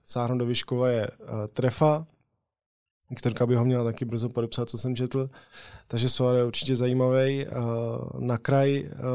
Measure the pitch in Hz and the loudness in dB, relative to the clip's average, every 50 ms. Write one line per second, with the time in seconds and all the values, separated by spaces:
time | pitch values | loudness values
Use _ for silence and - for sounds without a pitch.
0 | _ - - 123 120 117 127 123 120 120 123 - - - 131 123 127 127 120 113 | _ -6 -4 -2 0 0 0 0 0 0 0 -2 -2 -2 0 2 2 4 2 2
1 | 104 - - - - - 110 110 107 107 - - 120 127 - - 156 156 151 156 | 0 -2 -6 -10 -12 -8 -6 -6 -6 -4 -2 0 2 2 4 4 4 4 4 2
2 | 160 - _ _ _ _ _ _ _ _ _ _ _ _ _ _ _ _ _ _ | -2 -8 _ _ _ _ _ _ _ _ _ _ _ _ _ _ _ _ _ _
3 | _ - 127 - - 120 110 - 123 117 123 120 120 127 127 123 117 117 113 - | _ -12 -8 -4 -2 -2 0 2 2 4 4 4 4 4 2 2 0 -2 -4 -4
4 | 127 117 117 117 120 123 - 123 117 113 - - 120 117 - 113 - 127 127 117 | -6 -6 -4 -4 -4 -4 -2 -2 -4 -2 -4 -4 -4 -4 -4 -4 -4 -4 -2 -2
5 | 127 123 - 135 131 135 - - - _ - - - - - - - - - 117 | -2 -2 -2 -2 -4 -4 -8 -14 -20 _ -20 -20 -20 -20 -20 -20 -10 -6 -2 0
6 | 120 127 - - 127 123 127 123 123 120 113 - - 131 131 117 123 123 127 131 | 0 2 2 2 2 4 4 4 2 2 0 -2 -2 -2 0 0 2 2 2 2
7 | 127 127 127 131 131 135 139 139 139 - - 123 120 117 117 117 117 117 117 120 | 2 4 4 4 2 2 0 -2 -4 -6 -4 -4 -2 -2 -2 -2 -2 -4 -4 -6
8 | 120 131 127 127 127 120 120 113 - - 139 139 135 139 139 139 131 147 151 - | -8 -8 -8 -4 -2 -2 -2 -2 0 2 2 4 4 4 2 0 -4 -6 -8 -6
9 | 127 127 | -4 -2